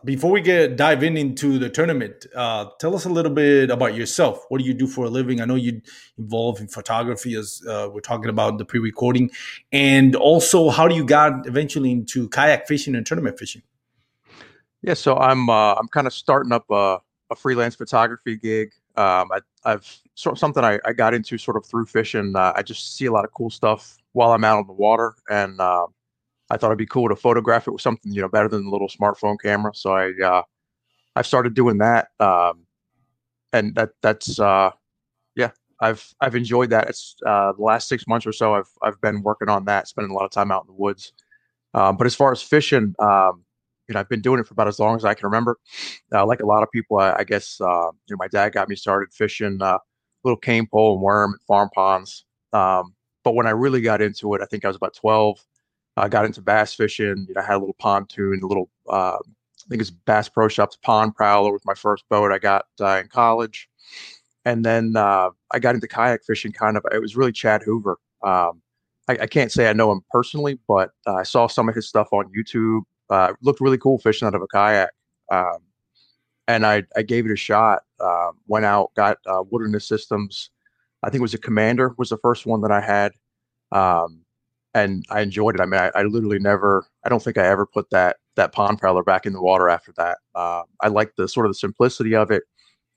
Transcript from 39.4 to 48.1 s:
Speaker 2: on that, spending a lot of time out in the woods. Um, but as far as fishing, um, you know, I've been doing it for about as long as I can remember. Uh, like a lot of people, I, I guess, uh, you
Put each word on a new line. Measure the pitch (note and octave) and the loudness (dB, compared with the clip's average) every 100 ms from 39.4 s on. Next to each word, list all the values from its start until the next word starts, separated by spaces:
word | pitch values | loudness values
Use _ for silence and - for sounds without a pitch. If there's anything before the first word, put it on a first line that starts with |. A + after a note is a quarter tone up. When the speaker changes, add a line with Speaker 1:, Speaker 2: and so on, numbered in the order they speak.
| G#2+ | -2
Speaker 2:
on | G2+ | -2
that, | G2 G2+ - | 0 -2 -4
spending | - G2+ | -10 -8
a | |
lot | G2 F#2+ | -6 -4
of | |
time | G#2+ G2+ | -2 -2
out | F#2+ | -2
in | G2 | -6
the | |
woods. | F#2+ G2+ G2 - _ _ _ _ _ _ | -6 -6 -6 -12 _ _ _ _ _ _
Um, | - G2 G2 | 2 2 2
but | A#2+ | 0
as | - | 4
far | C#3 | 2
as | B2 | 2
fishing, | - D3 D3 C3+ G#2+ F2+ | 2 0 2 0 0 0
um, | G#2 G2 F#2 F2+ _ _ _ _ - | 2 4 4 0 _ _ _ _ -10
you | |
know, | G2+ | -8
I've | G2 | -6
been | A#2 | -2
doing | B2 C3 | 0 0
it | A2 | -2
for | |
about | A2 G#2 | -2 -2
as | G2+ | 2
long | G#2+ A2+ | 0 0
as | G#2+ | -2
I | |
can | G#2+ G2+ | -2 -2
remember. | A2 A#2 A#2 _ - - - _ | -2 0 -4 _ -16 -16 -16 _
Uh, | G#2+ G2+ | 0 2
like | A#2+ | 2
a | G#2+ | 2
lot | G#2+ | 2
of | A2 | 2
people, | A#2 - G#2 | -2 -2 2
I, | F#2+ - | 2 0
I | |
guess, | G2+ G#2 - - | -2 -4 -4 -6
uh, | F#2 F2 E2 - | -2 0 -2 -6
you | _ | _